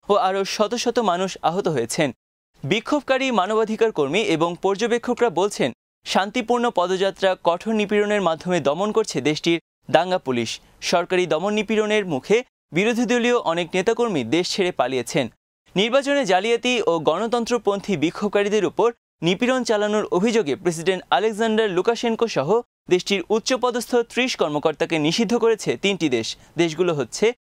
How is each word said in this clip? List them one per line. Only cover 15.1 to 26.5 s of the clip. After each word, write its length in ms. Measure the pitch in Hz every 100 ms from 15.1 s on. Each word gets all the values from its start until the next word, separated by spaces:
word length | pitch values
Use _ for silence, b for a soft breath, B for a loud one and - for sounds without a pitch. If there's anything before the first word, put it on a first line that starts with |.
| 156 120 - _ _ _ 180
নির্বাচনে 500 | 226 269 269 285 190
জালিয়াতি 560 | 185 220 233 247 247 -
ও 120 | 170
গণতন্ত্রপন্থী 1000 | 151 165 226 240 226 240 202 202 - 170
বিক্ষোভকারীদের 680 | 156 - 208 202 202 214 165
উপর 280 | 151 226 - _ _
নিপীড়ন 420 | 165 190 240 262
চালানোর 420 | 233 208 208 214 -
অভিযোগে 500 | 175 226 226 147 120
প্রেসিডেন্ট 480 | 175 160 165 185 -
আলেকজান্ডার 600 | 170 220 202 226 220 220
লুকাশেনকো 580 | 175 202 226 240 220 226
সহ 340 | 147 139 226 - _ -
দেশটির 340 | 175 - 196 -
উচ্চপদস্থ 640 | 214 - 254 247 240 - 240
ত্রিশ 400 | 233 - 254 -
কর্মকর্তাকে 640 | 165 147 160 156 165 165
নিষিদ্ধ 380 | 151 175 208 240
করেছে 400 | 226 214 165 117
তিনটি 320 | 196 196 156
দেশ। 280 | 120 110 - b